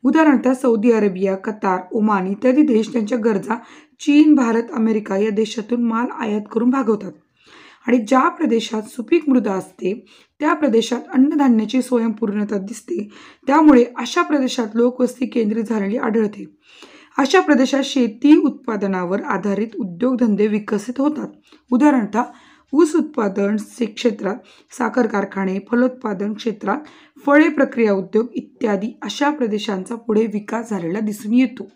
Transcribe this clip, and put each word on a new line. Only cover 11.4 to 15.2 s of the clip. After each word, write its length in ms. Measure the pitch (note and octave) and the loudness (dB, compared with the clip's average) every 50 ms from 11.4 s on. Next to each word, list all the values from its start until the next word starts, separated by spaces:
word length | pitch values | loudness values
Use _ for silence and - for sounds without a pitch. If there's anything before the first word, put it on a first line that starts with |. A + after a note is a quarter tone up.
| C#4+ C4+ A#3+ A3 G#3+ G#3 - B3+ B3 | 2 2 2 2 0 0 -2 -4 -2
स्वयंपूर्णता 760 | - B3+ A#3+ A3+ A3+ G#3+ G#3+ A#3 G#3 G3+ G#3 G#3 G#3 A3 G3+ | 0 -2 -2 0 -2 -4 -4 -4 -4 -4 -4 -4 -4 -4 -6
दिसते, 500 | F#3+ G3+ A#3+ - - - F4 E4+ G#3 - - - - - - _ _ | -6 -8 -14 -16 -12 -10 -8 -8 -8 -10 -14 -20 -20 -20 -20 _ _
त्यामुळे 380 | - C4+ D4 D#4+ D4+ C#4 B3 A#3+ B3 - | 2 4 6 8 8 8 8 6 4 0
अशा 260 | - B3 A#3+ - F4 E4+ | -10 -10 -6 -2 -2 -2
प्रदेशात 440 | F4 D4+ C#4+ C4 B3+ B3+ - A#3 G#3+ G#3+ | 0 0 0 0 -2 -2 -4 -6 -4 0
लोकवस्ती 520 | A3+ A#3+ B3 B3 - B3+ A#3 A#3+ - | 0 0 0 0 0 -4 -4 -2 -6